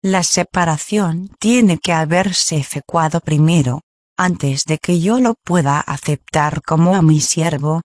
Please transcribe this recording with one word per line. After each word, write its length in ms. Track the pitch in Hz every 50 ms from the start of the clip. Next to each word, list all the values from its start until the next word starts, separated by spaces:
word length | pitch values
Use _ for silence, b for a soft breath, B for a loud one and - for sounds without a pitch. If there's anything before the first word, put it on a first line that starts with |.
La 220 | - 190 190 190 175
separación 1080 | - - - 180 - _ 190 175 165 160 147 - - - 214 202 170 160 170 185 196 - _
tiene 380 | - 208 240 247 240 202 170
que 160 | 156 _ - 170
haberse 640 | 160 160 151 165 180 190 202 180 - - - 165
efectuado 640 | 156 139 - - - - _ - 170 160 156 147 165
primero, 640 | - - 156 147 156 160 170 170 139 123 123 147 - _ _ _ _ _ _
antes 480 | - 185 180 175 - - 139 135 139 -
de 140 | - 156 147
que 220 | _ - 180 170
yo 200 | 160 190 226 254
lo 140 | 254 240 226 _ _
pueda 360 | - 175 180 151 139 139 147
aceptar 800 | 147 - - 143 - - 151 - _ - - 160 147 151 147 151 -
como 320 | - 160 160 165 175 190
a 80 | 196 175
mi 180 | 156 156 151
siervo 640 | 147 - - 175 160 170 156 143 135 151 156 165 165